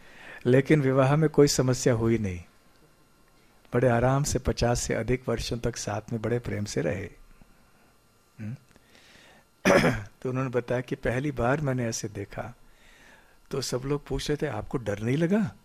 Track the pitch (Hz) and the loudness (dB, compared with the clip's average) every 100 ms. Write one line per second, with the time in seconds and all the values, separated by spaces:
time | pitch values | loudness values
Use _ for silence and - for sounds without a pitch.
0 | - - - - 123 131 135 151 131 131 | -20 -20 -20 -4 4 4 6 4 4 4
1 | 131 143 156 - 143 - 127 123 - 113 | 4 4 4 6 4 4 0 2 2 2
2 | 113 113 104 87 - _ _ _ _ _ | 2 0 -2 -6 -12 _ _ _ _ _
3 | _ _ _ _ _ _ - 123 127 117 | _ _ _ _ _ _ -6 0 2 4
4 | 123 135 147 127 123 113 120 123 - - | 2 2 0 -2 -2 0 0 0 -2 -4
5 | 113 131 - 113 - 120 120 117 - 104 | -2 -2 -2 -4 -4 -4 -4 -6 -6 -6
6 | - 117 113 120 117 104 104 - 143 95 | -6 -6 -2 -4 -4 -6 -4 -2 -2 -4
7 | 95 - - - - _ _ _ _ _ | -8 -14 -20 -20 -20 _ _ _ _ _
8 | _ _ _ - 107 131 _ - _ - | _ _ _ -14 -12 -12 _ -20 _ -20
9 | - - - - _ _ 190 190 160 110 | -20 -20 -20 -20 _ _ 4 6 4 0
10 | 101 - 131 127 135 120 - 123 131 147 | -6 -8 -6 -4 -2 -2 -2 -4 -4 -4
11 | 127 120 147 123 117 147 143 127 117 113 | -2 -2 -2 0 0 0 0 -2 -2 -4
12 | 110 101 101 - 107 - - - - - | -8 -8 -10 -10 -12 -14 -20 -20 -20 -20
13 | - - _ _ - 139 123 165 139 143 | -20 -20 _ _ -10 -8 -4 -4 -2 -4
14 | - 139 - 147 151 107 - 139 107 101 | -4 -4 -2 -2 -2 -6 -6 -6 -4 -4
15 | 113 139 165 208 175 - | 0 0 2 2 0 -6